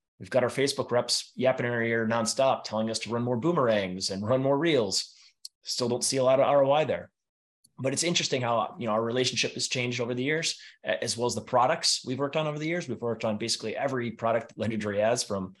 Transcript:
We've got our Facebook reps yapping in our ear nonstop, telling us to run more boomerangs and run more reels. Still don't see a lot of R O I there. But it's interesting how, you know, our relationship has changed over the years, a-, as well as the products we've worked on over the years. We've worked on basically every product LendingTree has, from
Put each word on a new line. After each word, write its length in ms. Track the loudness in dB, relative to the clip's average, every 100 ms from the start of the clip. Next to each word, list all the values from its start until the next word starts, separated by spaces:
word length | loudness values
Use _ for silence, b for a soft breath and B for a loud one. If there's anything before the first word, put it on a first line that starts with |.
| _ -18
We've 100 | -2
got 140 | 0
our 60 | 2
Facebook 420 | 0 0 0 0
reps 400 | 0 0 -2 -4 0
yapping 300 | 0 2 0
in 40 |
our 100 | 0
ear 240 | 0 0 0
nonstop, 600 | 0 0 2 2 2 -2
telling 240 | -2 -2
us 100 | -4
to 120 | -4
run 120 | -2
more 140 | 0 0
boomerangs 720 | 0 2 4 2 0 -4 -4
and 180 | -2 0
run 160 | 2
more 140 | 2 2
reels. 580 | 2 2 2 -2 -6 b b _ -20 _
Still 240 | -8 -4 -2
don't 160 | 0
see 140 | 0 2
a 60 | 4
lot 160 | 6
of 60 | 6
R 180 | 6 6
O 60 |
I 100 | 4
there. 280 | 2 -2 -6 _ _ _ _ _ _ -6
But 140 | -2
it's 100 | 0
interesting 380 | 0 0 0 0
how, 320 | 0 0 0 -4
you 80 | -2
know, 60 |
our 100 | 0
relationship 500 | 0 0 0 0 -2
has 140 | -2 -4
changed 340 | -2 -2 -2
over 140 | -4 -2
the 80 |
years, 360 | -2 -2 -4 -6 B B
a-, 200 | -4 -4
as 120 | -2 -2
well 120 | -2
as 80 | -2
the 60 |
products 600 | 0 2 4 2 0 -2
we've 140 | -2 -4
worked 180 | -2 -2
on 120 | -2
over 100 | -4
the 80 | -4
years. 240 | -4 -4
We've 100 | -4
worked 240 | -4 -2
on 140 | -2 -2
basically 400 | -2 -4 -4 -4
every 320 | -2 -2 -4
product 480 | -2 0 0 -2 -6
LendingTree 420 | -4 -2 -2 2
has, 220 | 2 2
from 320 | 0 -4 -4 -10